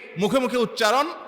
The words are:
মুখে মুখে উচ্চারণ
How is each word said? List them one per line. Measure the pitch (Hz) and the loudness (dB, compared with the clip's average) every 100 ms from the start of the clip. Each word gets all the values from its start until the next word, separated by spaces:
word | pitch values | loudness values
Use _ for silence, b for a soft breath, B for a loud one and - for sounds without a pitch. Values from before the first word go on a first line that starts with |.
| - 160 | -12 -4
মুখে | 196 262 | 0 2
মুখে | 247 247 | 0 0
উচ্চারণ | 226 - 214 247 311 - | -2 2 2 4 0 -4